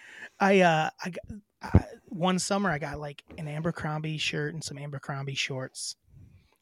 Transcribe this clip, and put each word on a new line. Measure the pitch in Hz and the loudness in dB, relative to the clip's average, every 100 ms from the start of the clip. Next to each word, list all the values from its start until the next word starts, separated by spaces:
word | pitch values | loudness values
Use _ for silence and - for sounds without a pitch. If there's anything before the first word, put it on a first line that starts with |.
| - - - - | -20 -18 -12 2
I, | 196 196 | 6 8
uh, | 175 156 156 - | 8 6 2 -4
I | 185 | -8
got, | 170 - 208 _ _ | -10 -12 -16 _ _
I, | - - - - - | 2 4 4 -8 -12
one | 196 180 185 | 0 2 2
summer | - 202 196 | 2 2 2
I | 147 | 0
got, | 147 147 | -4 -6
like, | 147 143 - - | -8 -12 -16 -10
an | 151 | -6
Abercrombie | 151 170 - 160 156 156 151 | -2 -2 -2 -2 -4 -4 -2
shirt | - 156 147 | -2 -2 -2
and | 160 | -4
some | - 139 | -8 -8
Abercrombie | 147 143 - 139 139 | -10 -10 -8 -6 -4
shorts. | 131 - 131 131 - - - _ - - - _ _ | -4 -4 -4 -8 -8 -10 -12 _ -20 -20 -20 _ _